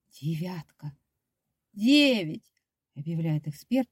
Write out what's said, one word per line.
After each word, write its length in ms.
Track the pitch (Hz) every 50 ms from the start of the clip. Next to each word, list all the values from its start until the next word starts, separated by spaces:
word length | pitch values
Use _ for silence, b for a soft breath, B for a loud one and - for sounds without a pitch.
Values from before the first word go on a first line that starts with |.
| _ _ - -
девятка. 760 | 135 156 165 151 175 180 185 170 147 - _ _ - 147 - _ _ _ _ _ _ _ _ _ _ _ _ _ _ _ -
«Девять», 800 | 202 208 240 285 294 285 277 247 214 175 151 160 220 - _ _ _ _ _ _ _ _ _ _
объявляет 500 | 143 143 160 170 160 165 165 151 151 -
эксперт, 420 | 156 143 - - - 240 269 254 -